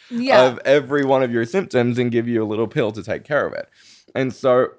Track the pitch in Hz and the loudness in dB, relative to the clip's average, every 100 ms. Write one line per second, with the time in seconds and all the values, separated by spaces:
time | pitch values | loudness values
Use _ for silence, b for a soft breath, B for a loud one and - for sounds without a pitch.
0 | b 233 254 240 127 117 - 143 127 143 | b -6 2 4 4 2 2 2 2 -2
1 | 135 135 127 117 113 190 185 123 120 120 | 2 2 2 0 -2 -4 0 0 0 0
2 | 123 117 117 117 107 107 110 151 113 104 | 0 0 0 -2 0 -2 -2 -2 -2 -4
3 | 95 82 - 147 90 50 - b b b | -8 -8 -4 -2 -2 -6 -12 b b b
4 | b 120 131 - 135 123 123 | b -4 -4 -2 2 2 0